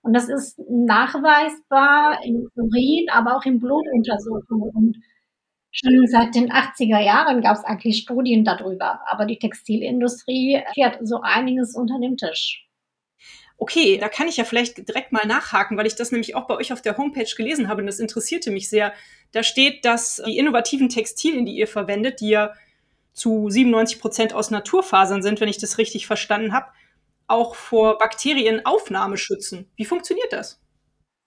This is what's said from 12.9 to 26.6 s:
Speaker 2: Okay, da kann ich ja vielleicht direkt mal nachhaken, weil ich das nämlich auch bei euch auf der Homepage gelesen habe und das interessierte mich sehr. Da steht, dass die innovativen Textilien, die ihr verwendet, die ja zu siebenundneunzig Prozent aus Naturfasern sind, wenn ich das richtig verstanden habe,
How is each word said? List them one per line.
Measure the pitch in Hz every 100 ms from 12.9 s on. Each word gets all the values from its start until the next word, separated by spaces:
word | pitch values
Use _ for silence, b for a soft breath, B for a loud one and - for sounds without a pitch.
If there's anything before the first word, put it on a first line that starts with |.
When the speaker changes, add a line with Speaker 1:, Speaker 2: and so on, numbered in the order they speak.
| _ _ _ B B B _
Speaker 2:
Okay, | 220 330 285 190
da | 214
kann | - 330
ich | 330
ja |
vielleicht | 233 233 240 - -
direkt | 226 262
mal | 220 214
nachhaken, | 254 - 208 202 208
weil | 214
ich | 220
das | 240
nämlich | 240 226 -
auch | 247
bei | 233
euch | -
auf | 240
der | 220 208
Homepage | 285 269 220 -
gelesen | 220 294 202
habe | 208
und | 202
das | 196
interessierte | 220 - - 339 285
mich | 196 202
sehr. | 214 208 208 B B B
Da | 226
steht, | 226 - 277 277 240
dass | 233 - - 220
die | 220
innovativen | 294 233 226 277 254
Textilien, | 233 220 - 311 294 214
die | -
ihr | 214
verwendet, | 214 190 202 240 254
die | 214
ja | 208 208 B B B B B _
zu | - 233 220 208
siebenundneunzig | 202 254 226 226 -
Prozent | 214 - 220
aus | - 220
Naturfasern | 214 - 370 370 196 190 202
sind, | 190 214
wenn | 214
ich | 202
das | 214 -
richtig | 220 202 -
verstanden | 190 - 208 220
habe, | 233